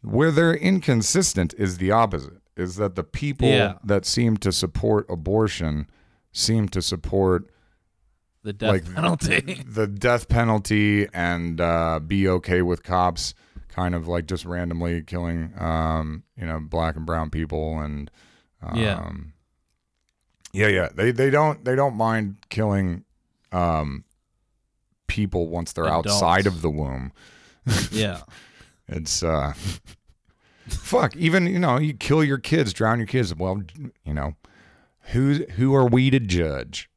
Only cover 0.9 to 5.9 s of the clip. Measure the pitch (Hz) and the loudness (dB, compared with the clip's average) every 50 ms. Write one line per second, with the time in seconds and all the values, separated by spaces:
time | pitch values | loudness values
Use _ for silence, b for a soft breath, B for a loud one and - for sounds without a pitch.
0.9 | 131 113 104 - - 190 190 - - 98 90 82 - - 101 95 90 87 92 92 | 2 2 2 2 2 2 0 0 0 0 -2 -2 -2 -2 -2 -2 -2 0 0 2
1.9 | 104 113 117 107 95 80 67 71 - - _ _ _ - 90 90 90 95 104 101 | 4 4 4 2 0 -4 -8 -8 -18 -20 _ _ _ -6 -6 -6 -4 -4 -4 -4
2.9 | 87 - 113 _ - - - 147 139 - - 131 135 127 113 98 92 - - 101 | -2 -4 -8 _ -8 -6 -4 -4 -2 2 4 4 4 4 4 0 -2 -6 -2 0
3.9 | 101 98 90 - - - 120 117 110 101 - 98 90 - - 85 76 - - 113 | 0 2 2 0 0 2 2 2 2 2 0 0 0 0 -2 -2 -4 -2 0 2
4.9 | 107 104 - - 87 85 76 85 101 110 110 107 - - 90 78 76 76 73 - | 2 2 0 -2 -8 -6 -4 0 2 2 2 0 0 -2 -4 -2 -2 -4 -6 -8